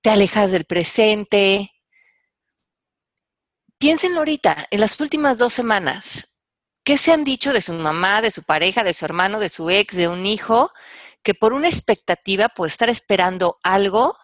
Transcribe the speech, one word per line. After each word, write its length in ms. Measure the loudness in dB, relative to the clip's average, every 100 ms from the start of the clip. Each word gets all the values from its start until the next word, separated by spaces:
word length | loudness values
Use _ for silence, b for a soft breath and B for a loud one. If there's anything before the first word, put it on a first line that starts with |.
te 80 | 4
alejas 400 | 4 4 2 2
del 140 | 0
presente. 1080 | -2 -4 -2 2 2 2 0 2 2 0 -4 _ _ _ _ _ _ _ _ _ _ _ _ _ _ _ _ _ _ _ _ _
Piénsenlo 400 | 0 2 0 -2
ahorita, 480 | -2 0 0 -2 -4
en 100 | -2
las 200 | 0 -2
últimas 380 | -4 0 0 2
dos 140 | 0
semanas, 880 | 0 0 0 -2 -6 -6 -6 -8 _ _ _ _ _
¿qué 120 | 0 2
se 160 | 4
han 120 | 2
dicho 280 | 2 -4 -2
de 80 | -2
su 140 | -2
mamá, 480 | -4 -2 0 0 0
de 80 | -2
su 120 | -6
pareja, 420 | -2 0 2 0
de 100 | -2
su 100 | -2
hermano, 360 | -4 -2 -2 -2
de 80 | -4
su 220 | -4 0
ex, 260 | 0 0 -2
de 120 | -2
un 180 | -2 -4
hijo, 440 | -4 0 2 0 B B B B B
que 120 | -4
por 180 | 0 0
una 160 | 2 0
expectativa, 800 | 0 -2 -2 -2 -6 -2 0 0
por 200 | -2 -6
estar 200 | -2 -2
esperando 720 | -2 _ 0 0 0 -2 -2
algo 540 | -2 0 2 0 0 -2